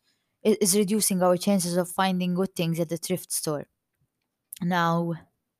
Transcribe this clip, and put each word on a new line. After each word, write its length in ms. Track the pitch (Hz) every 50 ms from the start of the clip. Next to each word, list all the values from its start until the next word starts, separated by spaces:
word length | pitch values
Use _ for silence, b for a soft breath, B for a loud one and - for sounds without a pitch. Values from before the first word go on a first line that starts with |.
| _ _ _ _ _ _ _ _ -
i-, 120 | 214 214 -
is 160 | 214 180 180
reducing 460 | 208 214 180 220 214 190 - 196 180 180
our 140 | 180 180
chances 400 | 175 - 202 202 196 170 175 175
of 120 | 180 175 175
finding 460 | - - 190 190 185 180 180 180 180
good 200 | 175 190 190 -
things 260 | - 170 165 165 160
at 80 | 170 156
the 80 | 170
thrift 360 | 165 - - 185 170 - - -
store. 340 | - - 160 151 139 - _ _ _ _ _ _ _ _ _ _ _ _ _ _ _ _ _ - - 185
Now, 520 | 175 180 175 170 170 165 170 170 170 165 160 - _ _ _ _ _ _ _